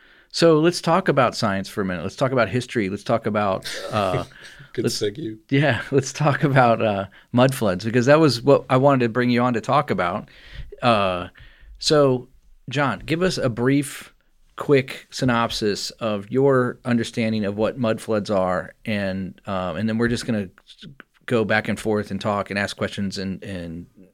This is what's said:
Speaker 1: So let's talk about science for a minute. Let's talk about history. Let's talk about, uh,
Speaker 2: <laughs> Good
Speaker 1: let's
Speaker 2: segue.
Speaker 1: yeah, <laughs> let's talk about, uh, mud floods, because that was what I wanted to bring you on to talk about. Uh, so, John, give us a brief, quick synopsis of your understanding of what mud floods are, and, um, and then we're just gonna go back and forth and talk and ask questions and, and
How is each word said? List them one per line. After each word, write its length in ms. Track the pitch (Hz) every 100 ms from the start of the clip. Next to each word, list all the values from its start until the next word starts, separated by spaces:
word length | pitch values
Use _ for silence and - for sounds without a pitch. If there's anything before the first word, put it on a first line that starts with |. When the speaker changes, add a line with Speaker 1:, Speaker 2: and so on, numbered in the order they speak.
| _ _ _
Speaker 1:
So 280 | - 170 156
let's 220 | 165 170
talk 260 | - 175 185
about 260 | 143 117 -
science 340 | 107 98 98
for 100 | -
a 40 | 95
minute. 180 | 87
Let's 140 | 95 -
talk 160 | 131
about 160 | 127 107
history. 400 | 123 120 123 95
Let's 140 | 101 -
talk 200 | 113 113
about, 400 | 104 101 98 - - -
uh, 360 | 110 95 90 - - -
Speaker 2:
<laughs> 240 | - -
Good 100 | -
Speaker 1:
let's 180 | 117 -
Speaker 2:
segue. 360 | 107 101 110 107 -
Speaker 1:
yeah, 320 | 135 147 113 -
<laughs> 60 |
let's 200 | 135 135
talk 320 | - 151 131
about, 380 | 151 131 120 113
uh, 240 | 110 98 98 - _
mud 240 | 120 131 135
floods, 300 | 104 90 110
because 200 | 123 120
that 120 | 151
was 220 | 156 120
what 240 | 127 135 -
I 60 | 131
wanted 300 | 139 135 120
to 40 |
bring 200 | 113 123
you 120 | 120
on 120 | 123
to 80 | 110
talk 280 | - 139 147
about. 360 | 95 87 95 - - - - - -
Uh, 480 | 127 107 95 90 90 - - _ - -
so, 480 | - 151 139 127 127 _ _ - -
John, 300 | 131 139 98 120
give 160 | 160
us 160 | 185 -
a 100 | 131
brief, 640 | 113 123 139 139 - - _ _ _ _ -
quick 500 | - 139 127 - -
synopsis 800 | - 127 117 117 - 107 95 -
of 380 | - 117 104 104
your 500 | 127 139 131 123 -
understanding 600 | 123 117 113 - 113 110 101
of 100 | 101
what 220 | 107 -
mud 240 | 113 110
floods 280 | - 107 95
are, 440 | 98 92 90 69 - -
and, 540 | 104 98 95 92 - -
um, 300 | 95 92 80
and 100 | 110
then 100 | 110
we're 120 | 117
just 160 | 117 -
gonna 240 | 107 92 _ _ - - - - _ -
go 180 | 120 101
back 240 | 110 107
and 100 | 101
forth 320 | 110 104 101
and 80 | 98
talk 300 | 110 101 95
and 100 | 98
ask 160 | 101 -
questions 420 | 101 - 98 98
and, 240 | 95 92
and 420 | 101 92 85 82 87 _ 92